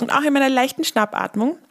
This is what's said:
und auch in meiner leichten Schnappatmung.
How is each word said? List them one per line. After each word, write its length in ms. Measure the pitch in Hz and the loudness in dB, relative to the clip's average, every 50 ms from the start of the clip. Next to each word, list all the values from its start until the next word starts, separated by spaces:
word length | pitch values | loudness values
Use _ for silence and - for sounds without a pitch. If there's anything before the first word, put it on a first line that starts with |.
und 100 | 233 - | -2 0
auch 120 | - 277 | 0 2
in 100 | 294 294 | 2 2
meiner 180 | 277 277 269 262 | 2 2 2 2
leichten 320 | 262 254 254 262 - - | 2 2 0 0 -2 -4
Schnappatmung. 760 | - - - 226 214 214 - - 190 - - 208 226 277 - - _ _ | -6 -2 0 0 0 0 -2 -4 -6 -4 -2 -2 -2 -2 -2 -4 _ _